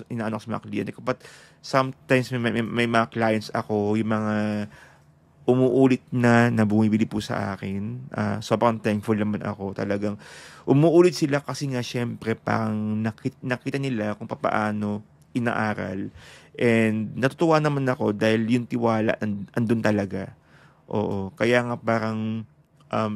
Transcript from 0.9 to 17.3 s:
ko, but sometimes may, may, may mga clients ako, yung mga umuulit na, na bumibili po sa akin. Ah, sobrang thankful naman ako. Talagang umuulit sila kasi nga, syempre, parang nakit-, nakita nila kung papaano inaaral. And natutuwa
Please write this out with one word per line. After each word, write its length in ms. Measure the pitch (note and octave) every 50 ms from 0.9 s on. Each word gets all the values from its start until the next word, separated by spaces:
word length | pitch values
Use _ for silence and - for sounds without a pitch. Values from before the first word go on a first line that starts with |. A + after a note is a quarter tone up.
| G2+
ko, 80 | - A#2+
but 160 | A#2+ B2+ - - - - - - - _ _
sometimes 720 | - - - C3+ C3 C3 C3 - - - C3+ B2+ B2 - B2+
may, 80 | B2
may, 240 | A#2 A#2+ G#2 A2+ A#2
may 240 | G2+ G2+ A#2 A#2+ A#2
mga 240 | A#2 A#2 A2+ A2+ -
clients 400 | A2+ A2+ A2+ A2 A2 G#2 - -
ako, 460 | A#2 A2+ - G#2+ G#2+ G#2 G#2 G#2+ A2
yung 100 | A2 G#2+ A2
mga 200 | G#2+ G#2+ G#2+ G#2+ G#2+ G#2 G#2+ G#2 G#2 G#2 G#2 - - - - - _ _ _ _ _ _ _ _ _ -
umuulit 600 | - B2+ B2+ C3 B2+ A2 C3 C3+ C3 B2+ B2 - _ -
na, 400 | B2+ A#2+ A#2+ A#2 A#2 A#2 A#2+ A#2
na 80 | A2+ A2
bumibili 440 | G#2 G#2 G#2+ A2 G#2+ G#2+ G#2+ A2
po 120 | - - G#2+
sa 360 | G#2 - - - G2+ G2+ G2
akin. 560 | - - G2+ G2 G2 G2+ A2 B2 B2+ C3 - -
Ah, 240 | - G#2+ G#2 G2+ G#2
sobrang 400 | A2 - A#2 G#2+ A#2 A#2+ A2+ A2
thankful 400 | - A2+ G#2 G#2 G#2 A2+ A2 G#2
naman 240 | G#2 G#2+ G#2 G2 -
ako. 320 | G2+ G2+ - G2 G2 G2
Talagang 400 | - G#2 G2+ G2+ G2+ G2+ G#2+ G#2 G2+ - - - - - - - - -
umuulit 520 | - C3+ C#3 D3+ E3+ D3+ E3+ F3 F3+ D#3+ -
sila 240 | E3 C#3+ C#3 C#3+ -
kasi 240 | - C3 - D3 C#3 C3
nga, 80 | B2 A#2+
syempre, 560 | - - B2+ A#2+ A#2 A2+ G#2+ - A2 A2 -
parang 640 | - A2 A2+ A2 A2 A2 G#2+ G#2+ G#2+ G#2+ G#2+ G#2+ A2
nakit-, 400 | A2+ A2 - - C3 - _ -
nakita 360 | C3 B2 A#2+ - C3+ C3+ C#3 C#3
nila 320 | C3+ B2+ A2 G#2 G#2 G#2
kung 160 | - A2+ -
papaano 720 | A#2 - - - - G#2+ G#2+ G#2+ G#2+ G#2 G#2 G#2 G#2 G#2 A2 _ _ _ - _ _
inaaral. 800 | B2+ A#2 A#2 - - A2 G#2+ G#2 G2+ G2 G2 G2 G2 G2+ G#2 - - - - - - - - _
And 600 | - B2 A#2+ A2+ A2+ A2+ A2 G#2+ A2 A2 - - -
natutuwa 400 | A#2 C3+